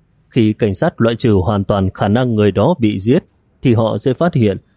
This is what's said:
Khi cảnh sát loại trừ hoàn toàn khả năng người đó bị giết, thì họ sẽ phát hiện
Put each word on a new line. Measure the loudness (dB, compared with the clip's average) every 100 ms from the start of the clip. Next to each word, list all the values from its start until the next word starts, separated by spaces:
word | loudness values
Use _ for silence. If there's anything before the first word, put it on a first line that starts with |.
| _ _ _
Khi | 0 0
cảnh | 0 -2 -2
sát | -4 0
loại | -2 0
trừ | 2
hoàn | 2 2 -2
toàn | 0 0 -2
khả | -2 0
năng | 0 0 0
người | 0
đó | 2 0 0
bị | -2 -2
giết, | 0 0 -2 _ _ _
thì | 0
họ | 2 0 -2
sẽ | -2
phát | -2 -2
hiện | 0 0 -2 -10